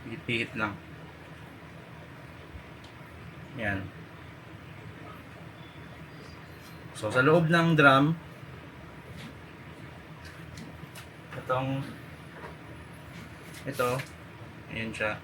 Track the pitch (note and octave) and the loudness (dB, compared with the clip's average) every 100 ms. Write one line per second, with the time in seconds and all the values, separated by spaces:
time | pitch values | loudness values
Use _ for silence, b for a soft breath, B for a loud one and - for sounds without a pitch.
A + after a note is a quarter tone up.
0 | A#2 A2+ - A#2 A2+ A2+ G#2+ G2 - - | -8 -8 0 0 0 0 -2 -2 -10 -14
1 | - - - - - - - - - - | -14 -14 -16 -14 -14 -14 -14 -16 -14 -14
2 | - - - - - - - - - - | -14 -14 -14 -14 -14 -14 -14 -14 -16 -16
3 | - - - - - A#2 G#2+ G2 F#2+ - | -14 -14 -14 -12 -10 -2 0 0 -2 -10
4 | - - - - - - - - - - | -14 -14 -16 -16 -16 -16 -14 -14 -14 -14
5 | - - - - - - - - - - | -14 -14 -14 -14 -14 -14 -16 -14 -14 -14
6 | D#2+ - - - - - - - - - | -14 -14 -14 -14 -14 -14 -14 -14 -12 -4
7 | G#2+ B2 C3+ E3 D#3+ E3+ E3 D#3 C#3+ C3+ | 2 8 10 10 10 8 10 12 12 12
8 | D3 E3 - - - - - - - - | 10 6 -2 -14 -14 -14 -14 -14 -14 -14
9 | - - - - - - - - - - | -14 -12 -12 -12 -14 -14 -14 -14 -14 -14
10 | - - - - - - - - - - | -14 -14 -14 -12 -12 -12 -12 -12 -14 -12
11 | - - - B2+ - B2+ C3+ C3+ - - | -14 -14 -12 -10 0 2 4 0 -2 -10
12 | - - - - - - - - - - | -12 -14 -14 -12 -12 -12 -14 -14 -14 -14
13 | - - - - - - - C3 B2 B2+ | -14 -12 -12 -14 -14 -8 -6 0 2 2
14 | - - - - - - - A2 A2+ G#2+ | -2 -10 -16 -14 -14 -14 -8 -4 -4 0
15 | G#2+ G#2 | 0 0